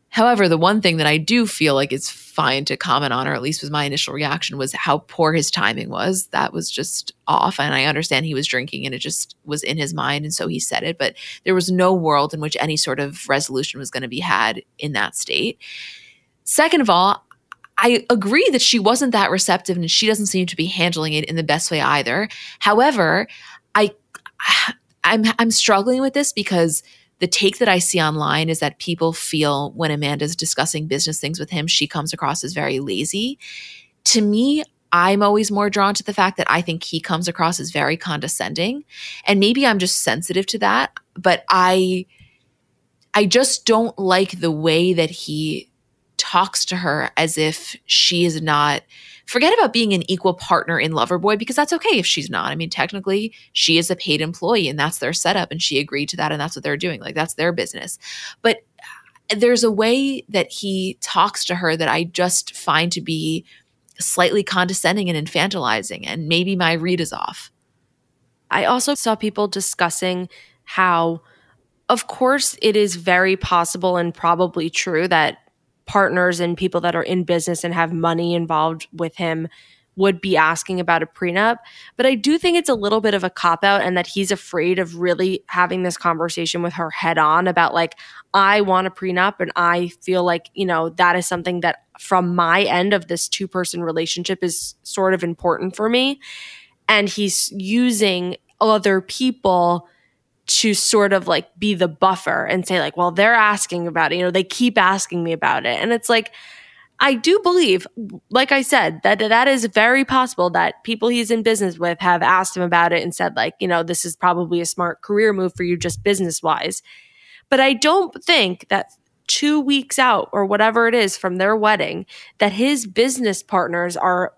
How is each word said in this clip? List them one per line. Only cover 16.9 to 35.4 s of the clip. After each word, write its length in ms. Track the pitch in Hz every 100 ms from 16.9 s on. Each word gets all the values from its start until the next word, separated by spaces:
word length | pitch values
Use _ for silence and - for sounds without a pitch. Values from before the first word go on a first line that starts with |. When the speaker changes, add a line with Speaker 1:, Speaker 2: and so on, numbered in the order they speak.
| 175 196 - _ _ - - _ -
Speaker 1:
I 260 | 233 240 -
agree 360 | 233 196 294 494
that 80 | 254
she 180 | - 233
wasn't 340 | 202 247 269
that 180 | 220 196
receptive 480 | 185 - 185 - 175
and 120 | 165
she 160 | - 214
doesn't 200 | 214 202
seem 180 | 185 175
to 80 |
be 120 | - 170
handling 480 | 185 175 170 156
it 100 | 151
in 120 | - 165
the 60 |
best 280 | 151 156 -
way 100 | 156
either. 480 | 135 147 120 151 220 - - -
However, 680 | 208 214 277 240 160 175 226 - - - _
I, 200 | 208 208 - _ - - - - - - - _ _
I'm, 220 | 170 220 220 220
I'm 120 | 226
struggling 520 | 220 - 196 226 254
with 100 | 269
this 220 | 277 285
because 480 | - - 180 170 160 - _ _ -
the 80 | 180
take 320 | - 196 -
that 100 | 226
I 100 | 185
see 220 | - 180
online 500 | 151 151 151 147 160
is 80 | 160
that 200 | 147 -
people 360 | - 165 165
feel 580 | 160 - 156 147 143 143
when 180 | - 160
Amanda's 460 | 147 143 143 151 170
discussing 500 | 160 - 156 156 156
business 320 | 139 156 156
things 220 | 143 170
with 100 | 156
him, 160 | 180 160
she 200 | - -
comes 260 | 165 156
across 320 | 156 139 -
as 80 | 131
very 260 | 175 143 135
lazy. 600 | 139 95 151 196 247 285 - - - - _ _
To 160 | - 226
me, 440 | 208 208 269 302 294 _ -
I'm 300 | 175 180 202
always 280 | 202 208